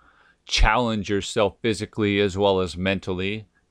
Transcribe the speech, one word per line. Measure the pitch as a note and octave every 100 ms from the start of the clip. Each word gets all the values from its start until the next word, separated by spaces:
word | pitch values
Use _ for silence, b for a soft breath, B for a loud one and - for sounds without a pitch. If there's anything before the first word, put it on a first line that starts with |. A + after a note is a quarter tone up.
| b b b b
challenge | - - A2 A2+ A#2+ A2 G2
yourself | G2+ - A#2+ G2 -
physically | A#2 G2 G#2 - G#2 G2+
as | G2+ F#2+
well | G2+ F#2+
as | F#2 F2+
mentally. | F#2 F#2+ - F2+ G2 G#2+ G#2 _ _